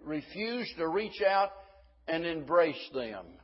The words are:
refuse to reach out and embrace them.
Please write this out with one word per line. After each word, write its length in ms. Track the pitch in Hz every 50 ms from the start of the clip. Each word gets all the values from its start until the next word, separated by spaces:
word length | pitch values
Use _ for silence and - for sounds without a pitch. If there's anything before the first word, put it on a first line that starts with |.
| -
refuse 640 | 147 156 151 139 - - 175 214 226 233 247 226 - - 160
to 100 | 165 160
reach 340 | 165 196 220 208 202 -
out 300 | 202 190 196 196 196 196 - - - - - - - _ _ _ _ -
and 180 | 160 165 170
embrace 640 | 170 165 160 147 131 160 175 170 156 143 - - -
them. 340 | - 131 123 113 107 98 90 85 85 -